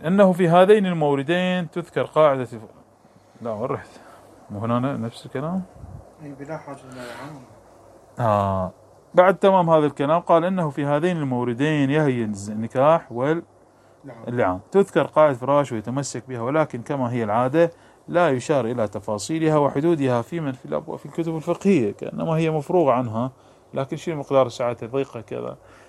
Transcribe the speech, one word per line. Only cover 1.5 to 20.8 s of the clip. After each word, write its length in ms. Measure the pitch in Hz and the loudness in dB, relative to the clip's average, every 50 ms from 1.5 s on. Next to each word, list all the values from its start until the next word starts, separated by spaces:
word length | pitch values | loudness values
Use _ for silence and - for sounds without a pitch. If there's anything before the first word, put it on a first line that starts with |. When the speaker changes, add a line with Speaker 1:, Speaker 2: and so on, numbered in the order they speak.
| 180 180 170 156 | -2 -2 -4 -6
Speaker 1:
تذكر 340 | - 175 160 - - 147 123 | -8 -10 -10 -6 -4 -4 -4
قاعدة 380 | - - 156 156 147 139 131 | 0 2 4 4 4 4 2
الف-، 1000 | 123 - 123 110 110 - - - - _ _ _ _ _ _ _ _ _ _ - | -4 -8 -10 -14 -16 -18 -20 -20 -20 _ _ _ _ _ _ _ _ _ _ -14
لا، 100 | 113 117 | -10 -8
وين 140 | 107 104 120 | -8 -6 -6
رحت؟ 240 | 135 139 98 - - - - - - - - - - - - - - | -6 -6 -8 -10 -12 -20 -20 -20 -20 -20 -20 -20 -20 -20 -20 -18 -14
مو 80 | 104 101 | -10 -6
هنا 380 | 110 117 120 123 127 143 135 113 | -4 -2 -2 0 -2 -2 -4 -6
نفس 280 | 113 117 - - - | -8 -8 -10 -12 -16
الكلام؟ 380 | 139 - 131 143 165 185 190 180 - - - - - - - - - - - 156 | -12 -10 -8 -6 -6 -6 -6 -8 -10 -14 -20 -18 -18 -18 -18 -20 -20 -20 -20 -18
Speaker 2:
أي، 100 | 143 139 | -18 -16
بلا 240 | 131 143 143 160 160 | -16 -14 -12 -14 -14
حاجة 200 | - 147 139 131 | -14 -14 -18 -18
إلى 240 | 131 127 127 127 | -18 -18 -18 -16
العام. 400 | 123 120 120 - 139 147 156 135 123 - - - - - - - - - - - _ - - - | -16 -16 -14 -16 -16 -16 -18 -18 -20 -20 -20 -20 -20 -20 -20 -20 -20 -20 -20 -20 _ -16 -8 -2
Speaker 1:
آه. 520 | 123 110 104 101 101 98 95 95 92 90 - _ - - - - _ _ - | 0 2 2 2 2 0 0 -2 -4 -6 -8 _ -20 -20 -20 -20 _ _ 4
بعد 240 | - 180 190 190 - | 4 6 6 4 4
تمام 320 | - 196 190 185 170 165 | 4 4 4 4 4 4
هذا 160 | 165 156 151 | 4 4 4
الكلام 340 | 147 143 - 139 143 160 175 | 2 0 -2 -2 0 0 0
قال: 260 | 170 - 175 165 165 | 2 2 2 4 2
"إنه 240 | 185 190 185 165 151 | 2 -2 -2 -2 -4
في 160 | 131 160 143 | -4 -4 -2
هذين 320 | 143 147 147 160 185 180 160 | 0 0 0 0 0 -2 -2
الموردين، 720 | 147 131 127 120 123 123 120 117 143 156 156 147 139 135 | -2 -2 -2 -2 -2 -2 -2 0 0 0 0 2 2 2
يهي 360 | 143 156 156 143 127 120 113 | 2 2 2 2 0 0 -2
الز-، 240 | 107 104 98 98 104 | -4 -6 -8 -8 -10
النكاح 640 | 107 107 113 113 - 127 135 151 165 165 - - | -8 -8 -8 -4 0 2 4 4 4 2 0 -4
وال-، 320 | 113 120 131 147 165 170 - - _ - _ _ _ _ _ _ _ _ - | -6 -4 -2 -2 -2 -2 -4 -12 _ -20 _ _ _ _ _ _ _ _ -20
Speaker 2:
نعم. 200 | - - - - - | -20 -20 -16 -12 -6
Speaker 1:
اللعان، 320 | 120 123 110 92 90 92 - - | -2 0 0 0 0 -4 -4 0
تذكر 320 | - 196 196 - - 165 139 | 2 2 2 2 2 0 0
قاعدة 300 | - - - 156 147 135 | 2 4 4 4 4 4
فراش 380 | 120 127 131 143 143 143 - | 0 -2 0 2 2 0 0
ويتمسك 520 | 120 107 104 123 123 139 139 - - 123 - 131 | -4 -6 -6 -6 -6 -6 -6 -6 -8 -12 -12 -10
بها، 140 | 127 117 | -8 -6
ولكن 400 | 113 127 143 160 151 - - 120 | -4 -2 0 0 0 0 -2 -10
كما 300 | 107 - 147 139 127 120 | -8 -6 -4 -4 -4 -2
هي 120 | 123 120 113 | -2 -2 -2
العادة 480 | 104 104 120 123 131 139 165 170 170 - - - - _ _ _ - | 0 0 0 0 2 2 2 2 2 0 -6 -20 -20 _ _ _ -4
لا 220 | 156 170 175 160 | 0 2 2 2
يشار 360 | 135 123 - - 151 135 117 | 0 0 -2 0 0 0 0
إلى 220 | 113 123 120 110 101 | -2 -2 -2 -4 -4
تفاصيلها 680 | - 107 98 - 107 104 - - 160 160 160 156 156 151 | -4 -8 -6 -6 -6 -6 -6 -6 -4 -2 0 2 2 4
وحدودها 640 | 147 131 - 143 151 170 170 151 139 127 123 120 | 2 2 0 0 0 0 0 2 2 0 0 0
في 180 | 117 - 175 170 | -2 -4 -6 -6
من 120 | 156 139 | -6 -6
في 140 | 127 127 - | -8 -8 -8
الأبواب، 340 | 143 151 151 | -6 -6 -6